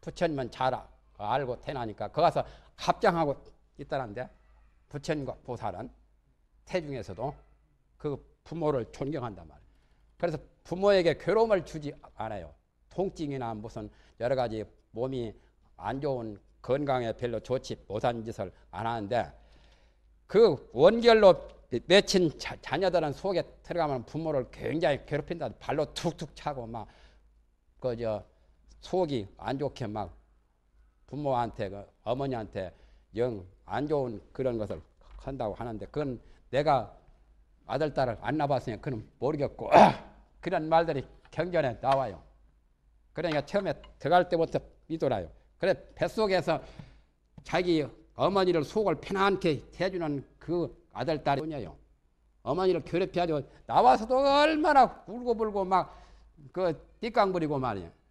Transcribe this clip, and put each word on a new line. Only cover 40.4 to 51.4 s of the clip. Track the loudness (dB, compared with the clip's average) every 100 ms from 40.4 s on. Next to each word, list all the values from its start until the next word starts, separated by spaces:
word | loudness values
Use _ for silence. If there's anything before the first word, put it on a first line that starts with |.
그런 | -4 -4 2
말들이 | 2 4 -2 -6 -16 -18
경전에 | -6 -2 0 0 -2
나와요. | 0 0 -2 -8 -18 _ _ _ _ _ _ _ _
그러니까 | -8 -4 -2 -2
처음에 | -2 -2 -6 -10 -8
들어갈 | 4 4 4
때부터 | 0 0 -2 -6 -20 _
믿어라요. | -4 0 -2 -4 -14 _ _
그래, | -2 -2 -4 -6
뱃속에서 | -4 0 0 0 0 -2 -4 -18 -20 -20 _ _ _ -20
자기 | -4 -2 2 2 0 -8 -20 -2
어머니를 | 0 2 2 2 0
속을 | 0 0 0
편안케 | -4 0 2 2 0 -2 -6 -4
해주는 | -4 -2 -4 -4 -8 _
그 | -6 -4 -4 -8 _
아들, | -8 -4 -2
딸이 | 0 0